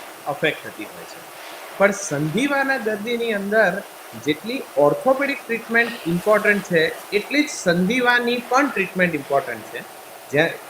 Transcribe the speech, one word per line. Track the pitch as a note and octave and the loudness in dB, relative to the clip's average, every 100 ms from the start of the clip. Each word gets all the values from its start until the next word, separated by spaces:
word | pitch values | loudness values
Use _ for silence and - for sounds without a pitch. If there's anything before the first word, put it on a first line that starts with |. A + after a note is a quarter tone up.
| - - - | -10 -12 -8
affect | C#3 D#3 | -2 -2
થતી | - A2 - | -2 -8 -12
હોય | G#2 - | -12 -14
છે. | - - - - - - - - | -16 -16 -18 -16 -16 -16 -8 2
પણ | G3 | 2
સંધિવાના | G3 - C#3+ D#3 F3+ C#4+ C#4 C4+ C4 | 2 -4 -2 0 0 0 0 0 0
દર્દીની | G#3+ G#3+ A3 A#3 A#3 | -2 -4 -2 -2 -2
અંદર | G#3 G3 A3 G3 F#3+ - - - A#2 C#3 | -2 2 4 4 2 -6 -16 -16 -6 -2
જેટલી | D3+ G#3+ C4 - - | -2 -2 -6 -2 4
ઓર્થોપેડિક | D3 - B3+ C4 C#4 C#4 - | 4 4 2 2 2 -2 -4
ટ્રીટમેન્ટ | A3+ A3+ A#3 A#3 A#3 E3 | -6 0 2 2 -2 -2
ઇમ્પોર્ટન્ટ | E3+ G#3 G#3+ G3+ G3+ | 0 4 4 6 2
છે | - E3+ E3 - - | 2 2 2 -2 -4
એટલી | G3+ - C#4 | -4 0 0
જ | D4 | 0
સંધિવાની | - F#3 F3 F#3 B3+ A#3+ A#3+ A#3+ A#3+ - | 0 0 2 2 2 4 4 2 -2 2
પણ | B3+ C#4+ | 2 2
ટ્રીટમેન્ટ | G#3 F#3 F#3 F3+ D3+ | 0 -2 2 2 0
ઇમ્પોર્ટન્ટ | C3+ C#3 - A2+ - B2 | 0 0 0 -8 -10 -12
છે. | - - - - - | -12 -16 -18 -18 -2
જ્યાં, | C#3 E3 - | 2 2 0